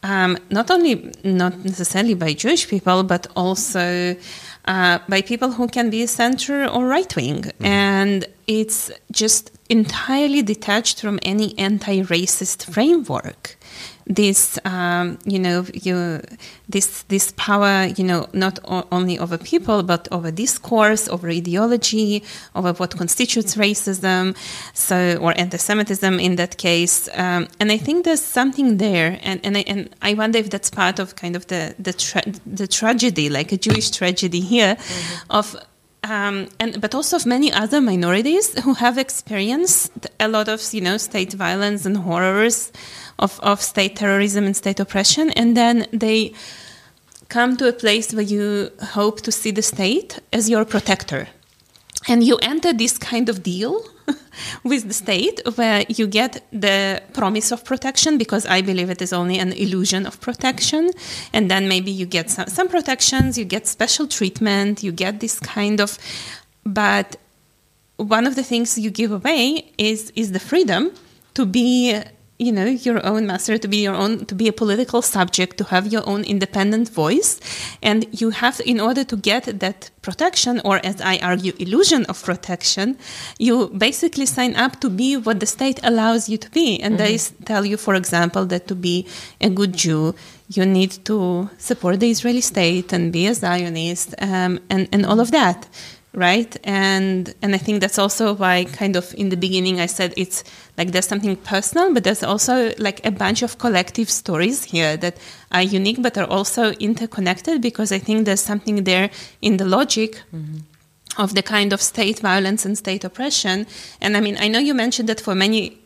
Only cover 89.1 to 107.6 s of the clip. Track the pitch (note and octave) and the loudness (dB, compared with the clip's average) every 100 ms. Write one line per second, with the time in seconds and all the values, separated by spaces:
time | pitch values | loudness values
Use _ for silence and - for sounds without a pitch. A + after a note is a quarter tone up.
89.1 | - - - G#3+ F#3 G3+ F3+ E3+ D#3 D#3+ | -14 -18 -2 0 2 0 0 0 2 0
90.1 | - - - _ G3+ F#3+ F#3+ F#3+ F#3+ - | -2 -14 -20 _ 0 4 4 2 -2 -4
91.1 | G#3+ F3+ F3+ G3+ - - A#3+ F3+ F#3 A#3 | 0 0 -2 -4 -10 -6 -2 0 2 2
92.1 | A3+ A#3+ B3 A#3+ - E3+ F3+ F3+ F3+ E3+ | 2 0 0 0 2 2 2 0 0 0
93.1 | E3 F#3+ A#3+ F3+ F3+ F3 E3 E3 F3 - | 2 0 0 0 -2 -2 -4 -4 -4 -6
94.1 | - G3 F#3 F3+ F3+ - F#3+ F#3 G3+ G3+ | -6 -2 0 0 -2 -2 0 2 2 4
95.1 | A3 A#3+ D#4 G3+ F3 - - - - _ | 2 4 4 4 2 -6 -20 -20 -20 _
96.1 | - F3 G3+ A3+ - - G3 G3 F#3+ F#3+ | 0 2 4 0 -6 -4 0 2 2 2
97.1 | F#3 F3 - G3+ F#3+ G3+ G#3 F#3+ - G3 | 0 -4 -4 0 0 0 0 0 2 0
98.1 | - A3+ G3+ F#3 F3+ F3+ - G3+ F3+ F3 | 2 0 2 2 2 0 -2 0 0 -4
99.1 | - G3 F#3 F#3 F#3 F#3 F#3 F3 - F3+ | -4 -2 0 0 2 2 0 -2 -2 -4
100.1 | - F3+ - - - - - F3 F3+ F#3 | -2 -4 -6 -10 -20 -18 -6 -2 0 0
101.1 | G3+ G3+ F#3+ - G3 - E4 F#4 C4 F#3 | -2 -2 -4 -2 -2 0 2 4 4 2
102.1 | G#3+ - G#3 - B3+ A3+ - G#3 G3 A3 | -2 -2 0 2 2 0 0 -4 -2 -4
103.1 | F#3+ G3 A3+ A#3+ - B3 F#3+ F#3 - A3+ | -2 0 0 -2 -2 0 0 0 -2 -2
104.1 | - - D#3+ F3+ C#4 - E3 D#3 D#3+ F3 | -2 -2 0 2 0 -4 0 0 0 -4
105.1 | F3 - - - F3+ F#3+ G3 G3 B3 A#3+ | -6 -20 -20 -4 0 2 2 0 0 -2
106.1 | G#3+ F3+ F#3+ G3 - A3+ - G#3 A3+ A3+ | 0 0 0 0 0 0 0 -2 -2 -4
107.1 | - F3+ F3+ - D#4+ | -4 -2 -2 -2 0